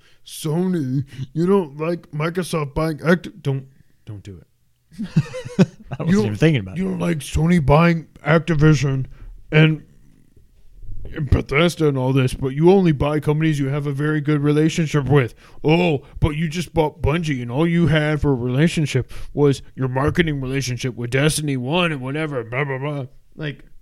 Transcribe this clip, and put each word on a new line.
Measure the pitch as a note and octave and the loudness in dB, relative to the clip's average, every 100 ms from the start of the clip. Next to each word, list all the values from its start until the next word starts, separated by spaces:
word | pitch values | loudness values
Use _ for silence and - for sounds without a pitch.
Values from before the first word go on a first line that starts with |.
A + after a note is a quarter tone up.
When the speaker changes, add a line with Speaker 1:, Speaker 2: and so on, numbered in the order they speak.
| _ - - | _ -20 -20
Speaker 1:
Sony, | - D#3 D#3+ F#3 F3 C3 C3+ C3+ - C3+ | -10 -4 0 0 0 -2 -4 -4 -10 -8
you | D3+ F3 | -2 2
don't | G3 D3+ C#3+ | 2 0 -4
like | D#3+ F3 - | -6 -6 -8
Microsoft | D3+ E3 F3 E3+ E3 C#3+ D#3 | -4 -4 -4 -4 -4 -4 -2
buying | D#3+ D3+ | -4 -2
Acti-," | D3+ F3+ - F3+ | -2 -2 -6 -10
Don't, | C#3+ C3 - _ _ _ - | -6 -6 -8 _ _ _ -18
don't | G#2 | -16
do | G2+ F2 | -16 -20
it. | - _ _ _ _ | -20 _ _ _ _
Speaker 2:
<laughs> | E3 G#3 - A#4+ B4+ B4 - - - - C3+ | -14 -4 -2 -2 -6 -6 0 0 -2 -14 -8
I | |
wasn't | E3 | 0
Speaker 1:
You | G2+ | 2
don't, | G#2+ | 0
Speaker 2:
even | G2+ | 2
thinking | D#3+ C#3 | 2 2
about | F#2+ D3+ | -2 -6
Speaker 1:
you | F#2+ | -6
Speaker 2:
it. | |
Speaker 1:
don't | - | -4
like | E2+ E3 | -4 -4
Sony | - - D#3+ F3+ C3+ | -4 -2 2 2 4
buying | D3+ E3+ E3 - - D3 | 6 4 2 -4 -8 0
Activision | E3 D#3 E3 D#3 D3 C#3 C3+ C3 - - - - | 2 2 4 4 4 2 -2 -4 -10 -18 -18 0
and | D#3 D#3 D3+ - - - - _ _ _ _ - - - - - - C#3+ | 4 4 2 -8 -20 -20 -20 _ _ _ _ -20 -16 -10 -8 -8 -8 0
Bethesda | - - C#3 E3+ E3+ D#3 | 0 2 2 2 2 0
and | C3+ | 2
all | B2+ | 2
this, | C3+ C3 | 2 2
but | - C3+ | 0 -4
you | C#3 E3 | 2 6
only | G3 F3+ | 6 6
buy | C#3 D3 D3+ | 2 0 -2
companies | D3+ D3+ D#3+ D3 | 0 0 2 0
you | C3+ | -2
have | D3 C#3+ | -2 -4
a | |
very | C#3 D3+ D3+ | -2 -2 0
good | C#3+ D3+ | 0 2
relationship | D3 D3+ D#3 - D#3 D3+ B2+ | 2 4 2 2 0 0 4
with. | C#3+ A#2+ - - - | 4 2 -4 -20 -4
Oh, | D3 E3 F3+ C#3 - - | 2 4 4 0 -6 -2
but | E3 D3+ | -2 0
you | E3 | -4
just | E3+ - | -4 -4
bought | E3 D3+ C#3+ | -2 -2 -2
Bungie, | C3 D#3+ D#3 C3 | -2 0 -2 -4
and | A#2+ | -4
all | B2+ E3+ | -2 0
you | E3+ D#3+ | 2 4
had | D#3 D3+ D3+ | 4 2 0
for | D3 | 0
a | C3 | 0
relationship | B2 B2+ E3+ - D3 B2+ - - - | 0 2 2 2 0 -2 -4 -6 -8
was | C3+ C#3+ C3 - - | 2 2 2 -4 -6
your | C3 | -4
marketing | C3 D3+ D3+ E3 C#3+ | -2 0 0 0 -2
relationship | B2+ C#3 B2 B2 C3 B2 | -4 -4 -4 -4 -6 -6
with | A#2+ | -2
Destiny | C3+ D3+ D3 D3+ C3 | 2 2 0 -2 -4
one | B2 F3 F3 | -2 0 0
and | D3 | -2
whatever, | B2+ D3+ D#3 C3+ | -6 -6 -6 -6
blah, | A2 B2 C#3+ | -6 -4 -4
blah, | C3 | -4
blah. | C#3+ C#3+ B2+ - - - | -6 -6 -10 -14 -20 -12
Like, | D3+ C3+ - - | -10 -10 -16 -20